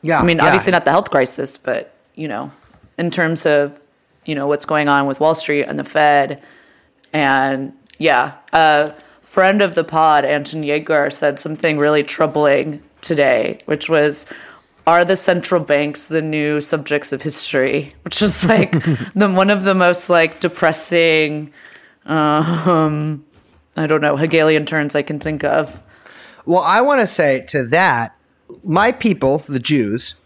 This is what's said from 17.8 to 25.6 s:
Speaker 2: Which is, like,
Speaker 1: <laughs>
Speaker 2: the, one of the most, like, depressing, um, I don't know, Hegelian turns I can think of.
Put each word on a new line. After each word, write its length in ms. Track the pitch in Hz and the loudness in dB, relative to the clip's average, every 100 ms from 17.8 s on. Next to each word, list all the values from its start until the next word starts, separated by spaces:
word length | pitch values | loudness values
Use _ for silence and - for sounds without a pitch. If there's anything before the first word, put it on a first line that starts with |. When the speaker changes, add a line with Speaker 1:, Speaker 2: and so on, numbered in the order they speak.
| 143 - | -6 -14
Speaker 2:
Which 200 | - - | -8 -2
is, 240 | 208 - 175 | 0 2 2
like, 260 | 220 190 | 4 2
Speaker 1:
<laughs> 420 | 165 165 139 - | 0 0 -2 -4
Speaker 2:
the, 140 | 190 202 | 0 2
one 200 | 185 196 | 2 2
of 140 | 208 | 2
the 100 | 190 | 2
most, 340 | 190 175 175 - | 2 2 2 2
like, 320 | 175 165 160 | 2 2 0
depressing, 1120 | 180 165 165 156 - 170 165 160 151 151 147 - - - _ _ - | -6 0 0 0 0 2 2 2 0 -4 -10 -18 -20 -20 _ _ -4
um, 1160 | 160 151 151 156 165 160 165 156 151 151 151 - _ _ _ _ - | 0 2 2 0 -2 0 2 0 -2 -4 -8 -12 _ _ _ _ -8
I 100 | 156 | -2
don't 140 | 151 | 0
know, 160 | 147 143 | 0 0
Hegelian 480 | 160 160 156 156 | 0 2 2 2
turns 300 | 151 160 147 | 0 -4 -2
I 80 | 147 | -4
can 180 | 139 151 | -4 -8
think 240 | 156 151 | -8 -6
of. 340 | 147 147 | -2 -2